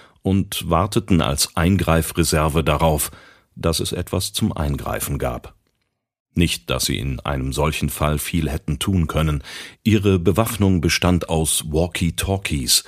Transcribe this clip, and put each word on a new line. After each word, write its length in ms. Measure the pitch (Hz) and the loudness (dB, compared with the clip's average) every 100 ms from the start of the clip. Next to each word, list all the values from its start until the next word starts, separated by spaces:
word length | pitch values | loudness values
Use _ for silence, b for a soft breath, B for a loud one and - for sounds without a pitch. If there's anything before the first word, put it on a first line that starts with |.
| B B | B B
und 480 | 95 98 92 - 82 | 0 0 0 -6 0
warteten 500 | 82 101 117 - 87 | 0 2 -2 2 2
als 340 | 58 71 - - | 2 0 -4 0
Eingreifreserve 1080 | 85 95 78 82 78 - 80 78 78 80 | 2 2 4 2 2 0 0 2 2 0
darauf, 460 | 76 76 80 76 - B B B B | 0 2 2 2 -2 B B B B
dass 260 | - 82 82 | -4 -2 -2
es 120 | 95 | -4
etwas 400 | 85 87 95 - | -6 -4 -4 -4
zum 180 | - 110 | -2 -2
Eingreifen 680 | - 73 67 - 55 - 135 | -2 -2 -2 -4 -6 -6 -4
gab. 360 | 64 60 - _ _ _ _ _ _ _ _ | -4 -6 -14 _ _ _ _ _ _ _ _
Nicht, 380 | - 85 - - | 0 0 0 -4
dass 160 | 64 - | -4 -2
sie 100 | 50 | -2
in 240 | 65 65 | -4 -4
einem 320 | - 69 65 | -4 -4 -4
solchen 380 | 65 78 - 73 | 0 0 0 -4
Fall 280 | - 76 76 | -2 0 0
viel 300 | - 85 73 | -2 -2 -2
hätten 300 | 71 - 73 | -4 -4 -4
tun 300 | - 95 82 | 0 2 2
können. 340 | - 78 73 B B B B | 0 0 -2 B B B B
Ihre 360 | 110 104 101 95 | 2 4 4 4
Bewaffnung 600 | 85 87 113 - 98 90 | 4 2 0 2 2 4
bestand 480 | 82 - 87 90 - | 2 2 4 2 2
aus 380 | 82 80 - 78 | 0 0 -2 -2
Walkie-Talkies, 1120 | 76 87 - 85 - 95 98 - 73 62 - | 0 0 0 -2 -2 -2 -2 -2 -4 0 0